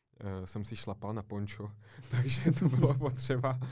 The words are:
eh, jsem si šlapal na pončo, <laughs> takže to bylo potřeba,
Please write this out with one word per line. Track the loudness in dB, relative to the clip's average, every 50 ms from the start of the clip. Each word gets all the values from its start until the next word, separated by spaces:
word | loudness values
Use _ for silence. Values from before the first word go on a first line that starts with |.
| _ _ _ -10
eh, | -8 -6 -6 -6 -6
jsem | -6 -6 -6 -6
si | -6 -8
šlapal | -8 -6 -6 -6 -6 -4 -4 -4
na | -4
pončo, | -6 -6 -4 -4 -4 -4 -6 -8 -10 -10 -10 -12 -18 -20
<laughs> | -20 -16 -8 -2
takže | 0 0 2 2 0 2 4 4
to | 4 4 4 4
bylo | 6 6 6 6 4
potřeba, | 4 0 0 -2 -2 0 0 0 2 2 0 0 0 -4 -6